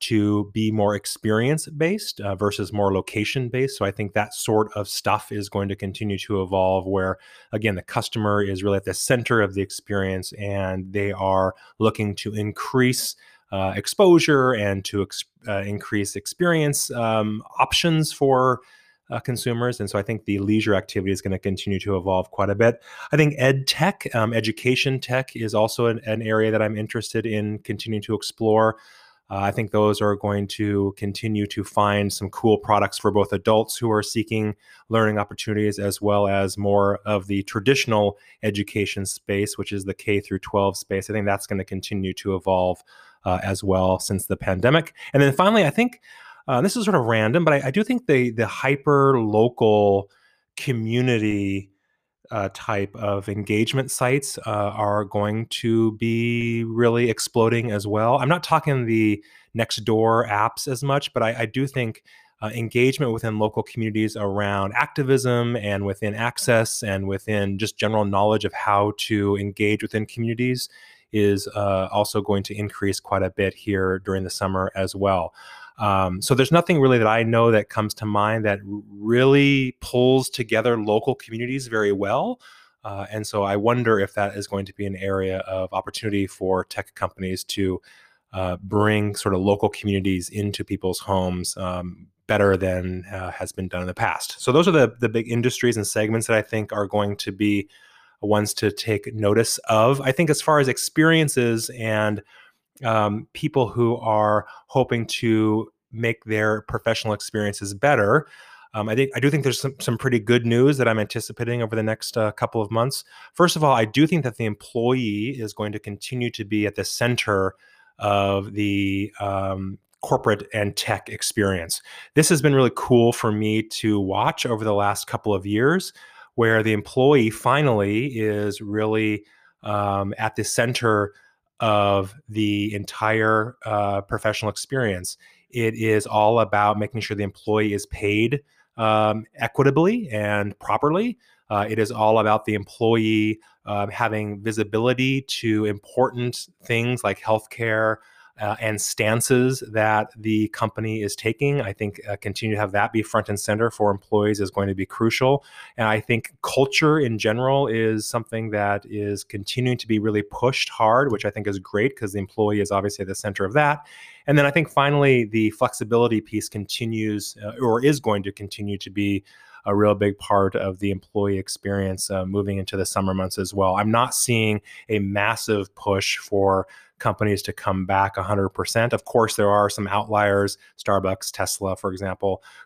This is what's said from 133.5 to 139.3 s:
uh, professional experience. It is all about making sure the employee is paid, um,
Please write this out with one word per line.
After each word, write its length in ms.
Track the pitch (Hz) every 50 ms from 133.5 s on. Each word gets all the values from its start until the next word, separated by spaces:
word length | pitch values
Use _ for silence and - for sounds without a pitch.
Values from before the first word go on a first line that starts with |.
| - _ -
uh, 360 | 110 107 104 101 101 101 98
professional 500 | 98 - 120 110 - 110 107 - - 104
experience. 640 | 98 - - - 135 135 123 107 95 90 90 - - _ _ - _ _ _ _
It 240 | - 120 113 110 113
is 300 | 113 110 110 110 107 101
all 360 | - 104 107 107 107 117 117
about 400 | 110 98 - 104 104 104 107 104
making 220 | 104 104 - 113 98
sure 140 | - 107
the 60 | 101 104
employee 500 | 95 - - - 107 107 107 107 107 101
is 140 | 98 -
paid, 560 | - - - 107 101 101 104 113 117 143 143 - _ _ _ _ _ _
um, 480 | 120 113 110 110 107 107 107 107 110 110 _